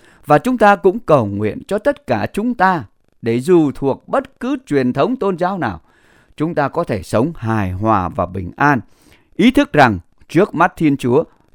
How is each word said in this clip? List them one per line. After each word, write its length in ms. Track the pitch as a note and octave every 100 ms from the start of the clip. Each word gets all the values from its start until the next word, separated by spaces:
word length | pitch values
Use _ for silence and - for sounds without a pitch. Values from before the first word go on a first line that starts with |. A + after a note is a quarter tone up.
| _ _ -
Và 120 | D3+
chúng 200 | B3 B3
ta 180 | G#3 G3+
cũng 240 | F#3+ A3+
cầu 260 | - C#3+ G#2
nguyện 360 | G2 G#2+ - -
cho 120 | G#3
tất 280 | C#4+ - -
cả 200 | A2 G#2+
chúng 200 | - A#3+
ta, 300 | A#3 F#3 E3+ G#2 _ _ _
để 180 | A#2 A#2+
dù 320 | C#3 F3 D3 B2+
thuộc 320 | C3+ A#2+ -
bất 320 | B3+ B3+ _
cứ 180 | A#3+ C#4+ -
truyền 280 | C#3+ B2+
thống 220 | C#3 F3+ B3+
tôn 220 | G3 E3+
giáo 200 | F3+ G3
nào, 240 | B2 E2+ _ _ _ _ _ -
chúng 180 | D#3+ D3+
ta 120 | C#3
có 160 | E3
thể 200 | E3+ G#2+
sống 300 | F2+ A2 D3+ D#3+
hài 360 | A2 A2 F#2+
hòa 380 | F2+ A2 G#2 F2+
và 160 | F2+ F2+
bình 260 | F#2+ F2 -
an, 240 | C#3+ B2+ - _ _ _ _ -
ý 160 | A#3
thức 220 | C#4+ C#4+
rằng 260 | D3 B2+ F#2 - _ -
trước 280 | E3 G#3 D3+
mắt 180 | F3+ -
Thiên 220 | D#3 C#3
Chúa, 260 | B2 C3+ - _ _